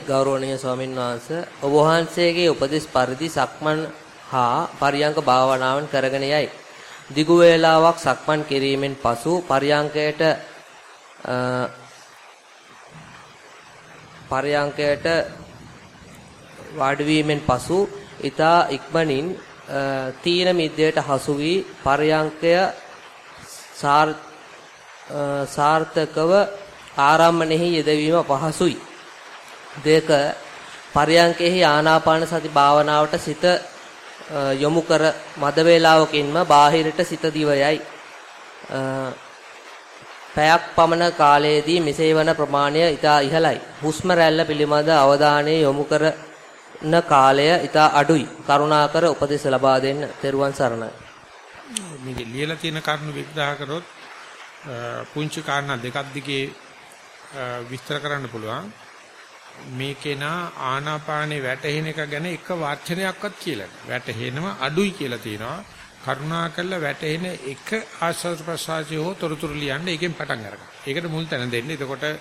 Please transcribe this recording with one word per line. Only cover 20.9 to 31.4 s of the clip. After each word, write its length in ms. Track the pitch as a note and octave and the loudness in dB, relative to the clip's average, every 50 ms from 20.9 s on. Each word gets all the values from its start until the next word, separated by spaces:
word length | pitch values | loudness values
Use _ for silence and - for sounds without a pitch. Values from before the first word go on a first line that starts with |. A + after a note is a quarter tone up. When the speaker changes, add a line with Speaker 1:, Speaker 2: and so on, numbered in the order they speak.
| D#3 D#3+ | 2 0
Speaker 1:
හසු 340 | C#3 C#3 C#3 C3 - - D3 | 0 0 -2 -2 0 -2 -4
වී 320 | C#3+ D3 D#3+ F3+ G3 - - - - | -2 -2 -2 -2 -2 -4 -8 -10 -4
පරියංකය 760 | - C3+ C#3 C#3 D3+ D#3 D#3 D#3 D#3 D3+ D3+ - E3 E3+ E3+ F3+ F#3+ - - - - - - - - - - - - - - - - - - - - - - | -2 0 0 2 2 2 2 2 0 -2 -4 -2 0 2 2 2 2 0 -4 -8 -14 -20 -20 -20 -20 -20 -20 -20 -20 -20 -20 -20 -20 -20 -20 -20 -20 -20 -10
සාර්-, 460 | - - C#3+ C#3+ D3+ D#3 D#3 D#3 - - - - - - - - - - - - - - - - - - | -4 0 2 4 4 4 2 -2 -6 -12 -20 -20 -20 -20 -20 -20 -20 -20 -20 -20 -20 -20 -20 -20 -20 -16
අ, 380 | - D3+ D3 C#3+ C#3+ C#3+ C#3+ C#3 | -10 -8 -6 -4 -4 -4 -4 -6
සාර්ථකව 840 | C3 - D3+ C#3+ D3 D#3+ D#3+ D#3+ - - E3 D#3 D3 - D#3 D#3 E3 F#3+ G3+ G3 - - - - - - - - - - | -4 -2 2 2 4 4 2 0 -2 -2 -2 -2 -2 0 0 2 4 4 4 4 2 -4 -10 -16 -18 -20 -20 -20 -8 -2
ආරම්භණයෙහි 720 | - C#3 C#3+ D#3 D#3+ E3 E3+ E3+ E3+ D#3+ D#3 D#3+ D#3+ F3 F3 E3+ | 2 4 6 6 8 6 6 6 4 2 0 0 0 0 0 0
යෙදවීම 420 | D#3 D3 D3+ D#3 D3+ E3 D#3 E3 | 0 2 2 2 2 2 2 2
අපහසුයි. 600 | E3+ D#3 - C#3 C3+ D#3 D#3+ D3+ - F#3 E3 A#2 - - - - - - - - - - - - - - - - - - - - | 2 2 2 0 0 -2 -2 0 0 0 0 0 -2 -8 -16 -20 -20 -20 -20 -20 -20 -20 -20 -20 -20 -20 -20 -20 -20 -20 -18 -14
දෙක, 340 | D3 C3+ D3+ D#3 D#3 D#3 D#3+ D#3 C#3 C#3+ D3+ - - - - - - - - - - - - | -4 0 2 2 2 4 2 2 2 2 0 -4 -8 -12 -18 -18 -18 -18 -18 -18 -20 -10 -2
පරියංකයෙහි 720 | - C#3+ D3 D3+ E3 E3+ E3+ E3+ E3+ - | 0 2 4 4 6 6 6 4 4 2